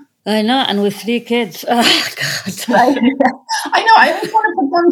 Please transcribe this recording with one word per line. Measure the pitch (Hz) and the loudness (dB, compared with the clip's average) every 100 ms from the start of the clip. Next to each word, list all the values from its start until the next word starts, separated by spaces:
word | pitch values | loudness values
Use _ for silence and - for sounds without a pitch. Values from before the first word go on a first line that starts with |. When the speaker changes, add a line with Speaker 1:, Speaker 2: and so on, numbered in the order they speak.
| - _ - | -12 _ -2
Speaker 1:
I | 214 | 0
know, | 214 269 247 | 2 0 0
and | 202 | 0
with | 202 202 | -2 -2
three | 202 240 | -4 -4
kids. | 233 240 214 - - | -2 -2 -2 -6 -2
<laughs> | |
Oh, | 240 233 320 - - | 0 2 0 -2 -8
God. | 147 - 190 - - | -8 -8 -10 -10 -2
Speaker 2:
Right. | 220 247 269 | 2 2 2
<laughs> | 240 269 262 - - 855 - | 0 2 0 -2 -8 -8 -2
I | 359 | -2
know. | 427 453 | 4 6
I | 277 | 6
always | 330 - | 0 -2
wanna | 440 - - | -2 0 -2
put | 277 | -2
them | 339 349 | 2 2